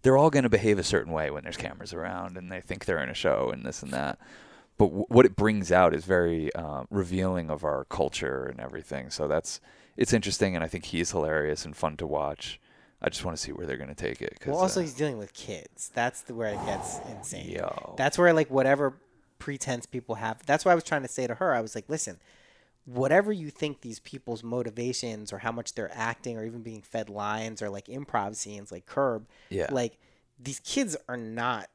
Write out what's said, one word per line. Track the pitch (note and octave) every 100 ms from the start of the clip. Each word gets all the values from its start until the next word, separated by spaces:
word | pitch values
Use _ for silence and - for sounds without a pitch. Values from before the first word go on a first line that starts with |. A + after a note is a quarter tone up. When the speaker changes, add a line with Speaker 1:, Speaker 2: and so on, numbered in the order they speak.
Speaker 1:
they're | C3 C3+
all | D#3
gonna | D3 B2+
behave | G#2+ A2 G2+
a |
certain | E2 F#2+ D2
way | D#2+ D2+
when | D2
there's | D2+ E2+
cameras | - - G2+
around | E2+ F2 F#2 F2+ F#2
and | F2+
they | F#2
think | - F2 -
they're | E2+
in | C2
a |
show | - F#2 A#1 B1
and | C2
this | B1 C#2
and | C#2
that. | C2+ D2 - - - - - _ _
But | G#2
w-, | F2+ -
what | A#2+ C3
it | G2
brings | G#2+ G#2+ E2+
out | F2+ F2+
is | D2+ F2
very, | F2+ F2 E2 D2+
uh, | - D#2+ C#2+ B1+
revealing | G2+ F2+ F#2 F#2 F#2 D#2+
of | D2+
our | D#2+ C#2
culture | C2+ - C#2 - C2+ C2 C2
and | B1+
everything. | C2 - - C#2+ B1+
So | - D2+
that's, | D2+ - - - - - -
it's | A#2
interesting, | A2+ G2 F#2+ G2+ F2
and |
I | E2
think | F#2 -
he's | D#2+ E2+
hilarious | F2 D#2 D#2 D2+ D2+ D#2+
and | D2
fun | D#2+ D2+
to | E2+
watch. | D2 D2 D2 - - _ _ _ _
I | -
just | -
wanna | F2+ E2
see | -
where | - E2
they're | B1+
gonna | C2+
take | D2 - -
it, | - -
'cause, | -
Speaker 2:
Well, | D3+
also, | F#3 F#3
Speaker 1:
uh, |
Speaker 2:
he's | E3
dealing | B2+ D3+ A#2+
with | G2+
kids. | - - F2+ - - -
That's | - A#2+ -
the, | -
where | A#2 A2
it | G#2
gets | A#2 G2 - - -
insane. | G#2 - - F2
Speaker 1:
Yo. | E2+ F2 - - -
Speaker 2:
That's | C3+ -
where, | F3
like, | D#3+ D#3
whatever | C3+ C3 C#3 C#3 C3 _ _ _ _
pretense | - C#3 - B2 -
people | B2 - G#2+
have. | A2+ A2+ -
That's | D3
why | F#3+
I |
was | F3
trying | - D3+
to | C3
say | - B2+
to |
her, | A2+ F#3
I | B2+
was | A2
like, | A#2 -
Listen, | D#3 - F#2 _ _ _ _ _ _
whatever | - B2 C3 E3+ G3+
you | G#3 D#3
think | - D3+ C#3
these | A#2+ A2
people's | - C3+ - A#2
motivations | A#2 B2 A#2 G#2+ A#2+ B2 A#2+ A2 G#2
or | G2
how | A2+
much | A#2 A2+
they're | - G#2
acting | B2 A2+ A2+ B2+ A2+
or |
even | A2 A#2
being | A2+ A2
fed | - A2+ G#2
lines | G#2 G#2 G#2+ A2+ G#2+
or, | G#2+
like, | G2 -
improv | B2+ C#3+ A#2+ G2+
scenes | G#2+ - G#2 G2+
like | F2+ -
Curb, | - C#3 A2+ A2+ _ -
Speaker 1:
Yeah. | F#2 E2
Speaker 2:
like, | C3+ A#2 - _ _ _ _
these | B2 C3+
kids | - - B3 D3+ -
are | B2
not | A2+ A2+ A#2+ A#2 F#2